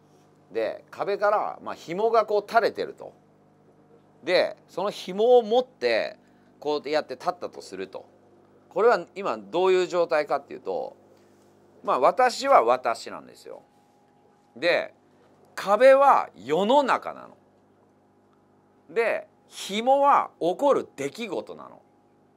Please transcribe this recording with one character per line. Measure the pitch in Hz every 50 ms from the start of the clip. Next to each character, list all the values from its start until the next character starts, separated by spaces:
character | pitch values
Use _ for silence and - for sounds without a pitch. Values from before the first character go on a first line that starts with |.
| _ _ _ _ _ _ _ _ _ _
で、 | - 113 110 92 71 - - -
壁 | - - 156 180 202 196
か | 208 208
ら、 | 214 190 131 80 - -
ま | 92 110
あ、 | 95
紐 | - - - 170 190 226 233
が | 226 226 214
こ | 214 208 208 202
う | -
垂 | 220 233
れ | 202 151
て | - 101
る | 85 - -
と。 | - 73 - - _ _ _ _ _ _ _ _ _ _ _ _ _ _ _ _ - _ _ _ _ -
で、 | 151 180 160 107 - - _ _ _
そ | - 165
の | 190 208
紐 | - - - 185 180 202 220 247 247
を | 247
持 | 226 208 233 254
っ | 254
て | - _ - 123 120 113 101 80 - - _ _ _ _ _ _ _ _ -
こ | - 147 151 143
う | 120 139
や | 151 151
っ | -
て | - 127
立 | - - 175
っ | 175 -
た | 107 92
と | - -
す | - - 98
る | 90 95 -
と、 | - - - _ _ _ _ _ _ _ _ _ _ _ _ _
こ | - 170
れ | 214 247
は | 226 180 170 - -
今 | 185 202 156 117
ど | 110 98 98 123 175 185
う | 190
い | 185 185 180
う |
状 | 160 165 175 170
態 | 170 165 151 151
か | 147 151
っ | 135 -
て | - -
い | -
う |
と、 | - 95 90 76 60 - - _ _ _ _ _ _ _ _ _ _ _ _ _ _ _ _ _ -
ま | 208 175
あ、 | 127
私 | 135 170 185 - 254 240 220 - 247 277
は | 269 170
私 | 117 117 127 127 - 120 110 - - -
な | 95 78
ん | 65
で | 62 60
す | - -
よ。 | - 52 - _ _ _ _ _ _ _ _ _ _ _ _ _ _ _ _ _ _ -
で、 | 113 147 175 156 113 71 - - _ _ _ _ _ _ _ _ _ _ _ -
壁 | - - 190 208 214 254 269
は | 269 269 277 269 220 110 73 - -
世 | - 101 127 151 170 202
の | 214 269 294
中 | 277 220 147 110 - 82
な | 71 64
の。 | 60 57 - _ _ _ _ _ _ _ _ _ _ _ _ _ _ _ _ _ _ _ _ _ _ _ _ _ _ _ _ _ _ -
で、 | 165 214 233 196 113 82 - - _ _ _ _
紐 | - - - - 190 214 233 262 269 277
は | 277 285 247 139 95 - _ -
起 | - 170 185
こ | - 277 285
る | 240 139 - - -
出 | - 139 143
来 | - 214 233 202
事 | 151 110 101 - 85
な | 76 65
の。 | 62 57 - _ _ _ _ _ _ _ _ _ _ _